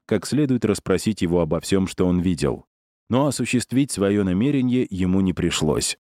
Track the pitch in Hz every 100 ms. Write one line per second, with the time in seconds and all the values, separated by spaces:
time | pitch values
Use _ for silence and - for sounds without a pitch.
0 | - 110 - 139 147 127 110 98 - 92
1 | - 101 90 87 82 82 - 98 95 -
2 | 92 90 87 85 71 58 - _ _ _
3 | - 120 143 - 117 123 - 123 143 -
4 | 98 104 95 90 131 143 127 123 127 95
5 | 92 95 95 85 87 - 78 64 - -